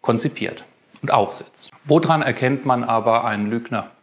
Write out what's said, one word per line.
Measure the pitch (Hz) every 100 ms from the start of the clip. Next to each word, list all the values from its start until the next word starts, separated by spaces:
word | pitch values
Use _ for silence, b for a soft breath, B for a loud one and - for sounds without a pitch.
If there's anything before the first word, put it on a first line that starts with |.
konzipiert | - 117 156 - 101 - - _ _ -
und | -
aufsetzt. | 123 98 - - - - -
Woran | 143 156 165 160
erkennt | 135 117 127 139 135
man | 123
aber | 120 113 113 113 120
einen | 104 104
Lügner? | 117 117 110 - _